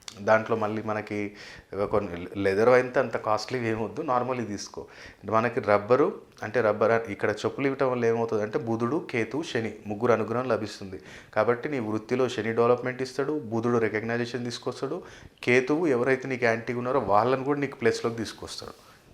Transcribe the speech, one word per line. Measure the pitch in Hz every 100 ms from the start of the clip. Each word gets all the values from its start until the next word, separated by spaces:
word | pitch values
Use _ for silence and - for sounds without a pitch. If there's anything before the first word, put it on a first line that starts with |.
| - 101
దాంట్లో | 101 110 110 113
మళ్ళీ | 107 107
మనకి | 110 107 107 104 104 - - - - 95 104
కొన్ని | 104 98 87 87 101
లెదర్ | 98 98 117
అయితే | 127 127 139
అంత | 120 113
కాస్ట్లీ | 110 107 - 127 113
ఏమొద్దు, | 110 104 101
నార్మల్ | 160 123 123 127
ఇది | 104
తీసుకో. | 98 - - 67 - - - 98
మనకి | 110 117 117
రబ్బరు | 104 104 101 131 170 - - -
అంటే | 110 123
రబ్బర్, | 107 104 110 117 -
ఇక్కడ | 98 107
చెప్పులు | 104 113 - 135
ఇవ్వటం | 135 135
వల్ల | 123 117
ఏమవుతుందంటే | 117 117 110 104 -
బుధుడు, | 113 113 120 156 175
కేతు, | 120 110 139
శని | 165 120 110 - 101
ముగ్గురు | 104 120
అనుగ్రహం | 110 107 120 127
లభిస్తుంది. | 107 104 - 98 92 - - -
కాబట్టి | 107 110 120 151
నీ | 139
వృత్తిలో | 107 107 - 127 127
శని | - 107
డెవలప్‌మెంట్ | 117 117 123 127 127
ఇస్తాడు, | 127 - 139 151
బుధుడు | 113 113 120 120
రికగ్నైజేషన్ | 110 107 113 117 120 123 120
తీసుకొస్తాడు, | 117 131 120 135 175 - - - _
కేతువు | - 123 127 151 175
ఎవరైతే | 120 131 131 135
నీకు | 123 120
యాంటీగా | 113 117 120
ఉన్నారో | 123 135
వాళ్ళని | 101 101 117 131
కూడా | 131 143
నీకు | 143 -
ప్లేస్లోకి | - - 120 113
తీసుకొస్తాడు. | 104 - 92 - - - - - -